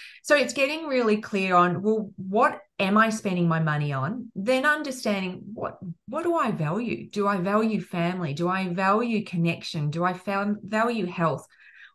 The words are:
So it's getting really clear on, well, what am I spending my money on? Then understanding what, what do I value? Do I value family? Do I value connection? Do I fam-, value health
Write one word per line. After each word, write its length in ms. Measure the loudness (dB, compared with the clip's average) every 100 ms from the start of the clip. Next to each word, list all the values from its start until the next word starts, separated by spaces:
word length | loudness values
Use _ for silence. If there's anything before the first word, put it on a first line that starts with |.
| -20 -14
So 140 | 2 4
it's 180 | 4
getting 320 | 2 0 0 -2
really 320 | 2 4 2
clear 380 | 0 -2 4 6
on, 260 | 6 2
well, 300 | 0 0 -2 -10
what 420 | -4 2 2 0 -8 -4
am 220 | 2 4
I 100 | 4
spending 380 | 2 -2 2 2
my 120 | 2
money 340 | 2 0 0
on? 380 | -2 -2 -4 -8 -6
Then 280 | 0 2
understanding 800 | 2 0 -2 -4 -2 -2 -2 -6 -12 -8
what, 240 | -8 -8 -12 -12 -8
what 140 | -4
do 140 | 0 0
I 160 | 0
value? 580 | 0 -2 -2 -4 -6 -6
Do 180 | -2 0
I 100 | 0
value 440 | 2 2 2 0
family? 540 | -2 -2 -2 -2 -4 -2
Do 120 | -2
I 240 | 0 -2 0
value 500 | 2 2 2 -2 -2
connection? 640 | 0 0 0 -6 -4 -4
Do 140 | 0
I 100 | -2
fam-, 460 | -2 -4 -2 -2 -4
value 440 | -4 -2 0 0 -4
health 400 | 0 0 -2 -8 _ -20 -20 -20